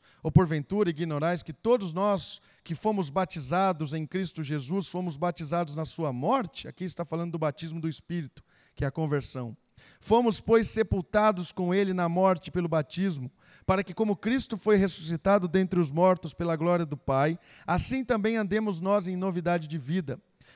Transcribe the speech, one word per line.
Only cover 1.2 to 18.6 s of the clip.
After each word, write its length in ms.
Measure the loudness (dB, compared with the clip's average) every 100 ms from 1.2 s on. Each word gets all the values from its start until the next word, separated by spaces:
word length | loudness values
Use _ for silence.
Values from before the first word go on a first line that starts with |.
| -2 -2
que 100 | -6
todos 400 | -4 2 2 2
nós 480 | -2 0 0 -4 -12 _ _
que 100 | -10
fomos 380 | -4 -2 -2 -2
batizados 800 | -2 -4 -6 -4 0 0 0 -4
em 140 | -6 -4
Cristo 340 | -4 -6 -6
Jesus, 460 | -6 -6 -4 -4 -4
fomos 300 | -6 -6 -4
batizados 580 | -4 -4 -4 -2 -2 -6
na 100 | -8
sua 260 | -4 -4
morte? 560 | -2 0 0 -2 -10 -14
Aqui 160 | -10
está 220 | -10 -8 -6
falando 280 | -6 -4
do 40 | -2
batismo 420 | -4 -4 -8 -6
do 80 | -6
Espírito, 560 | -6 -8 -8 -8 -14 _ _ _
que 100 | -6
é 40 | -4
a 40 |
conversão. 640 | -2 0 0 -2 -8 -10 -12 _ _ -20 -8
Fomos, 400 | 2 4 4 2
pois, 260 | 4 4 4
sepultados 840 | 0 0 0 0 2 4 2 -4
com 200 | -4 0
ele 220 | 2 2
na 160 | 0 0
morte 400 | 4 4 2 -2
pelo 180 | -4 0
batismo, 640 | 0 -2 -2 -2 -2 -8 _ _ -8
para 200 | 0 0
que, 100 | 0
como 220 | 0 0 0
Cristo 420 | 0 -2 -2 -2
foi 180 | 4 4
ressuscitado 720 | 4 -2 -6 -2 4 4 4
dentre 320 | 2 2 2
os 120 | 2
mortos 420 | 4 4 4 -2
pela 220 | -6 -2 0
glória 320 | 2 2 0
do 100 | -6
Pai, 400 | 0 2 2 0 -10 -12 -2
assim 360 | -2 0 -2
também 320 | 0 0 2 0
andemos 440 | 0 0